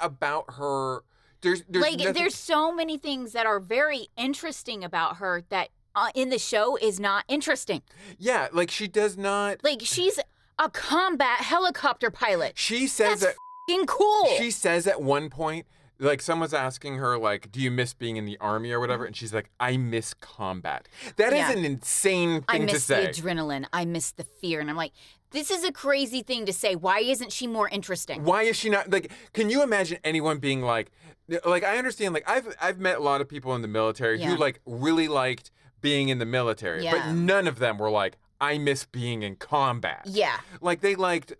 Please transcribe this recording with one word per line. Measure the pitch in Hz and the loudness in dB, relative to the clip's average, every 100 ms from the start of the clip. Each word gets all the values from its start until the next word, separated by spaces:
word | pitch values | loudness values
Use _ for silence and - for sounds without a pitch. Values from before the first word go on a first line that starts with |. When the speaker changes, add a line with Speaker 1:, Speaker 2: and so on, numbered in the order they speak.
Speaker 1:
about | 170 131 147 151 - 123 | -6 -4 -2 -2 -6 -6
her. | 143 139 131 127 - _ _ _ | -2 -2 -2 -4 -10 _ _ _
There's, | 180 180 185 | 0 0 0
there's | 180 302 | 2 2
Speaker 2:
Like, | 311 | 2
Speaker 1:
nothing | 294 330 | 0 2
Speaker 2:
there's | 349 - | 0 -2
so | - 302 320 | 0 2 2
many | 339 320 302 | 0 -4 -4
things | 302 269 240 | -6 -6 -4
that | 233 220 | -2 0
are | 202 | 0
very | 185 233 302 277 208 - | 0 0 2 0 -6 -6
interesting | 254 285 330 - - 214 | -4 -4 -6 -10 -10 -10
about | 180 175 160 170 | -6 -2 -2 -2
her | 190 175 175 | -2 -4 -2
that, | 190 - _ _ 208 | -4 -4 _ _ -2
uh, | 233 | 0
in | 262 254 | 0 -2
the | 254 | -2
show | - 220 214 - | 0 2 2 2
is | 220 190 | 0 0
not | 202 196 - | 0 0 0
interesting. | 294 311 262 - 170 - - - - | -2 0 -2 -2 -6 -6 -20 -20 -6
Speaker 1:
Yeah, | 208 233 135 | 0 0 2
like, | 170 175 | 0 0
she | - 208 | -2 -2
does | 214 208 185 | 0 0 0
not | 196 202 202 277 | -2 0 0 0
Speaker 2:
Like, | 294 254 233 | 0 0 -2
she's | - 359 - - _ _ - | 0 0 0 -4 _ _ -2
a | 311 | -2
combat | - - 320 370 294 262 247 | -2 0 2 2 2 2 2
helicopter | 247 339 359 - 285 - 233 | 2 2 2 0 0 0 -2
pilot. | - 233 180 147 - | 0 0 2 0 -2
Speaker 1:
She | - 233 269 | -2 0 0
says | - 208 - | 2 2 4
Speaker 2:
That's | |
Speaker 1:
that | 185 - - - - | 2 0 -8 -12 -2
Speaker 2:
f***ing | 359 320 | 0 0
cool. | - 415 427 320 185 | 4 4 6 4 4
Speaker 1:
She | 233 | 0
says | - 175 170 180 | 0 2 2 2
at | - | 0
one | 131 143 151 | 2 0 0
point, | 147 156 160 - _ _ _ | -6 -4 -6 -10 _ _ _
like, | 139 139 | 0 0
someone's | - 165 160 147 | 0 0 0 0
asking | 131 131 147 135 | -2 -6 -10 -4
her, | 127 120 | 0 2
like, | 110 101 104 | 0 0 -4
"Do | 123 | -4
you | 131 | -2
miss | 123 120 | 0 -2
being | - 120 110 | -4 -6 -6
in | 104 | -6
the | 104 | -6
army | 104 110 104 | -2 -2 -2
or | 120 | -2
whatever?" | 120 120 | -2 -2
Speaker 2:
Mm-hmm. | 110 | -4
Speaker 1:
And | 107 | -10
she's | 113 107 | -6 -6
like, | - _ | -6 _
"I | 123 131 | -2 0
miss | 123 113 - - | 0 -2 -4 -10
combat." | - - 98 92 85 67 - - - - | -18 -10 -6 -6 -6 -8 -10 -16 -8 0
That | 226 | 2
is | 285 | 4
Speaker 2:
Yeah. | - | 2
Speaker 1:
an | 220 | 0
insane | 156 135 - - 196 185 170 160 135 | -2 -2 -2 0 2 2 2 0 0
Speaker 2:
"I | 226 | 0
Speaker 1:
thing | 214 | 0
to | |
Speaker 2:
miss | 151 131 | 0 2
the | 127 | 2
Speaker 1:
say. | 95 165 | 2 -2
Speaker 2:
adrenaline. | 175 165 156 139 135 | -4 -4 -4 -6 -6
I | 175 170 | -4 -2
miss | 170 - | -2 -4
the | - | -8
fear." | - - 165 156 | -16 -10 -4 -4
And | 151 | -4
I'm | 160 | -4
like, | 160 - - _ _ | -6 -8 -20 _ _
this | 285 285 | -8 -2
is | 370 | -2
a | 349 | -2
crazy | 277 269 277 262 254 | -2 2 2 2 -4
thing | 233 247 202 | -4 -4 -2
to | |
say. | - 214 180 | 0 0 0
Why | 185 202 | 2 2
isn't | 240 262 226 | 2 0 -2
she | - 247 | -6 -4
more | 220 202 | 0 0
interesting? | 202 190 175 - 143 | -2 -4 -6 -4 -2
Speaker 1:
Why | 151 196 | 4 4
is | 226 220 | 4 2
she | 220 | 2
not, | 202 190 | 0 2
like, | 190 - - - | 0 0 -10 -8
can | - 214 | -2 2
you | 262 | 4
imagine | 277 208 175 170 | 4 4 0 -2
anyone | 156 160 156 147 | 0 2 2 0
being | 139 135 | 0 0
like, | 123 117 104 _ - - - 170 170 | 2 0 -2 _ -20 -20 -6 -2 2
like, | 180 | 2
I | 196 226 | 2 0
understand, | 254 214 196 160 | -2 -2 -2 -2
like, | - | 0
I've, | 247 233 - | 0 -2 -2
I've | 175 185 | -2 0
met | 190 143 | 0 0
a | |
lot | 143 139 | 2 2
of | 139 | 0
people | 147 127 | -6 -4
in | 123 | -4
the | 110 | -2
military | 110 110 - 117 113 | 0 2 2 0 0
who, | 165 | 0
Speaker 2:
Yeah. | 170 | 2
Speaker 1:
like, | 143 - - | 2 0 -8
really | 120 147 165 156 | -2 2 2 2
liked | 143 127 120 - _ _ _ | 2 0 -2 -8 _ _ _
being | 143 143 135 | 0 2 2
in | 127 | 0
the | 117 | 0
military, | 127 120 110 95 85 | 0 0 0 -2 -2
Speaker 2:
Yeah. | 165 | 0
Speaker 1:
but | 165 156 | 0 0
none | 170 175 196 180 | 0 2 4 2
of | 117 | 0
them | 120 104 | 0 0
were | 107 | 0
like, | 107 95 - _ _ | 2 0 -4 _ _
"I | 143 147 | -2 0
miss | 143 135 - | 0 -2 -4
being | 123 120 117 | -6 -4 -4
in | 104 95 | -6 -8
combat." | - 147 135 120 92 - - | -2 2 2 0 -4 -6 -4
Speaker 2:
Yeah. | 202 180 - - 175 | 0 0 -2 -8 -6
Speaker 1:
Like, | 175 175 | -2 0
they | 196 190 | 0 2
liked, | 185 170 - - | 2 0 -4 -14